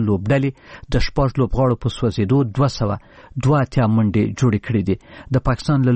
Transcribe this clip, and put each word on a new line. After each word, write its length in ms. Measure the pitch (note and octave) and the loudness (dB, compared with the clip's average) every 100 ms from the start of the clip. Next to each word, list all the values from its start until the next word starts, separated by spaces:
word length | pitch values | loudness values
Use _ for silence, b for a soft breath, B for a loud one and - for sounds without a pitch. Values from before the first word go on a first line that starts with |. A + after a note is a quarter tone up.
| G#2+ | 2
لوبډلې 440 | G2 G2+ C#3 C#3 B B B - | 0 0 0 -2 B B B -4
د 40 | - - | -2 0
شپږ 240 | - C3+ - | 0 0 0
لوبغاړو 360 | B2 B2 C3 A#2 | 0 2 0 0
په 60 | A#2 - | -4 -2
سوځېدو 420 | A#2 G#2 G2+ C3+ A#2+ A2 | -2 -2 0 2 0 0
دوه 140 | C3+ - | -2 0
سوه 220 | G#2 G2 B B B C3 | -4 -4 B B B -2
دوه 140 | B2+ D3+ | 0 2
اتیا 240 | B2+ - A2 | 0 0 2
منډې 360 | A2 G#2+ G#2+ G#2 G2+ | 2 2 0 -2 0
جوړې 200 | B2+ G#2 - | 0 0 0
کړې 180 | A2+ F#2 | 0 0
دي. 80 | F#2 B B B | -4 B B B
د 100 | B2+ - | -2 0
پاکستان 320 | A#2+ - C#3+ | -2 0 2
له 60 | B2 | 2